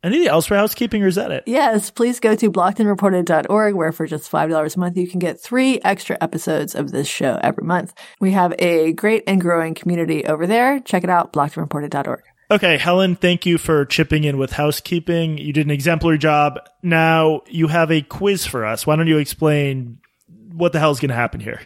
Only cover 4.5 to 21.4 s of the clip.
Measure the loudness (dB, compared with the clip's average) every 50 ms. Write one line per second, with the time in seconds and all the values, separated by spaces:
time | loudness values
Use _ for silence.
4.5 | 0 0 -2 -2 -2 -4 -4 -2 -2 -4 -4 -4 -2 -4 -4 -4 -4 -6 -10 -4
5.5 | 0 2 2 2 2 0 0 -2 -2 -2 -4 -8 -4 -4 -4 -4 -4 -6 -4 -2
6.5 | -2 -2 -4 -6 -6 -6 -6 -4 -4 -4 -4 -4 -4 -2 -2 -2 -2 0 -2 -2
7.5 | -2 -4 -4 -2 -2 -2 -2 -6 -14 -20 -20 -20 -8 _ 0 2 2 2 2 2
8.5 | 0 0 0 2 2 2 2 2 0 0 0 0 0 0 0 0 0 2 2 2
9.5 | 0 0 0 -2 -6 -6 -4 -2 -2 -2 -2 -2 -2 -4 -2 -2 -2 -2 0 0
10.5 | 2 2 2 2 0 -2 -4 -2 -2 -2 0 2 2 2 0 0 0 -2 -2 -2
11.5 | -2 -6 -6 -6 -4 -6 -6 -4 -6 -6 -4 -6 -8 -10 _ _ _ _ _ _
12.5 | 0 2 4 2 2 2 2 2 2 4 4 2 0 2 2 2 2 2 0 0
13.5 | 0 0 2 2 2 2 2 0 0 0 0 2 2 0 0 0 0 -2 -4 -4
14.5 | -2 -2 -2 -2 -2 -2 -4 -4 -4 -4 -2 -2 -2 0 0 -2 -4 -6 -6 -2
15.5 | 0 0 0 0 0 0 0 0 0 2 2 2 2 2 2 2 4 4 2 0
16.5 | 0 -6 -16 -18 _ _ -2 2 4 4 4 4 4 4 4 2 2 0 -6 -8
17.5 | -2 0 0 2 2 2 2 2 2 0 0 _ -8 -2 0 0 0 0 -2 -6
18.5 | -4 -4 -4 -2 -4 -4 -2 0 0 2 2 2 2 2 2 -2 -4 -2 0 2
19.5 | 2 2 0 -2 -4 -6 -8 -10 -14 -18 _ _ _ _ _ _ -20 -20 -20 -18
20.5 | -6 -2 -2 0 2 2 2 2 2 2 -2 -2 0 0 -2 -2 -4 -8